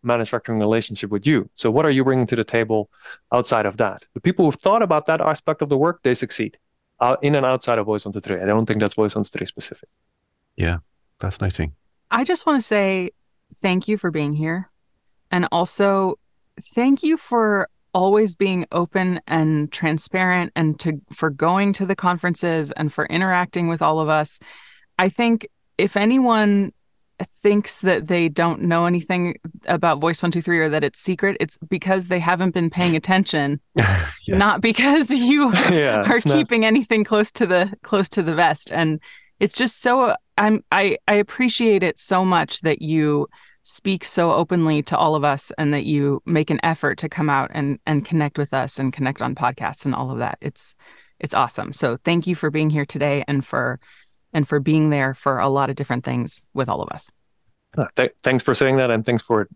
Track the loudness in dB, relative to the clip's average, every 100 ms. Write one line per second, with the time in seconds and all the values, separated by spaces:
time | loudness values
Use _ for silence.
0 | -2 -2 -2 -4 -4 -2 0 0 -2 -8
1 | -6 -2 0 0 -2 -4 0 2 2 2
2 | 2 2 0 -2 -2 -2 0 -2 -4 _
3 | -20 -20 _ -2 0 0 0 -2 -4 -4
4 | -14 -4 -2 2 2 2 0 2 2 0
5 | 0 0 0 -2 -4 -4 -2 0 0 0
6 | -2 -2 -2 -6 -8 -10 _ _ _ _
7 | 0 2 2 2 2 0 0 -2 0 -4
8 | -4 -8 -6 -4 0 0 0 0 0 0
9 | -2 -2 -6 -8 -10 -10 -14 -14 -20 _
10 | _ _ _ _ _ -4 -2 -2 -8 _
11 | _ _ -8 -4 -4 -4 -6 -8 _ _
12 | _ -2 0 0 0 0 0 0 0 -2
13 | -4 -10 _ _ _ -6 -2 0 0 -2
14 | -2 -2 -2 -2 -4 -4 -8 _ _ _
15 | _ _ _ -2 0 0 0 2 2 2
16 | 0 -4 _ _ _ -20 -8 0 2 2
17 | 2 -2 0 0 2 0 -2 _ _ 0
18 | 4 4 2 0 0 0 -2 -2 -2 -2
19 | -2 -2 -2 0 2 0 -2 -4 -2 -2
20 | -2 0 0 0 -2 -2 -2 0 -4 -6
21 | -10 -4 -4 0 0 2 0 0 -2 -2
22 | -2 0 -2 -2 0 -2 -2 -4 -4 -2
23 | -2 -2 0 0 0 -2 -2 0 0 2
24 | 2 0 0 -6 -16 -20 -20 -20 _ -2
25 | 0 2 0 0 -4 _ _ -2 0 2
26 | 2 2 2 2 4 2 0 -6 _ _
27 | _ -14 -14 _ 2 2 0 -2 0 0
28 | 0 0 0 2 0 0 0 2 2 0
29 | -2 -2 -2 -6 -14 -10 -4 0 0 0
30 | 0 0 -2 -2 0 0 2 0 0 -2
31 | -2 0 -2 -2 -4 -6 -6 -4 0 -2
32 | 0 -2 0 0 0 0 0 0 0 0
33 | 2 2 2 0 0 -4 -4 0 2 2
34 | -2 -8 -2 2 4 4 2 2 4 4
35 | 4 2 4 4 4 2 2 2 2 2
36 | 2 2 4 2 2 2 4 2 2 0
37 | 2 2 0 0 2 2 0 -4 -2 0
38 | 0 -2 -2 2 2 0 -4 -2 0 -2
39 | -8 -20 _ _ -2 2 0 2 2 2
40 | 2 -2 -4 0 2 2 0 0 0 0
41 | 2 2 2 0 0 2 2 4 2 -2
42 | 0 0 2 2 0 -2 -2 -2 0 0
43 | 2 0 -2 -10 -20 _ -6 -4 -2 -2
44 | -2 0 2 2 0 0 2 0 0 0
45 | 2 2 0 -2 -4 -2 0 0 0 0
46 | 0 -2 0 -2 0 0 -2 -2 -2 -4
47 | -6 -4 -2 0 -2 -4 -6 -4 0 0
48 | 2 0 0 -2 -4 -2 -2 -2 -4 -2
49 | -4 -4 -6 -2 -4 -2 -6 -4 -4 -4
50 | -4 -4 -6 -6 -8 -6 -8 -10 -20 -20
51 | _ _ -4 -2 -2 -4 -8 -4 -4 -2
52 | -2 0 0 -2 -2 0 0 0 -4 -2
53 | -2 -2 -2 -4 -2 -4 -4 -6 -12 -20
54 | _ _ _ -4 0 0 2 2 2 2
55 | 0 -2 -4 0 0 0 0 -4 -6 -6
56 | -4 -4 -4 -8 -8 -6 -4 -4 -6 -10
57 | -12 -14 _ _ _ _ _ -6 -2 0
58 | -2 -2 0 0 2 2 2 2 2 0
59 | 0 -2 0 -2 -2